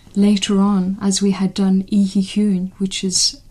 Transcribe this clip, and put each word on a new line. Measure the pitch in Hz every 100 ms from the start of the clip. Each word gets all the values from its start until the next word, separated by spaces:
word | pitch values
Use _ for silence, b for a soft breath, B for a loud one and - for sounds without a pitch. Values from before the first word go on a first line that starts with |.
| -
later | - 202 208 196 196
on | 196 202 180 196
as | 202 190
we | 202
had | 190 190
done | 190 190 190 190
Ihi | 208 196 196 190
Huin, | - 208 185 185 -
which | 196 -
is | 190 185 - - -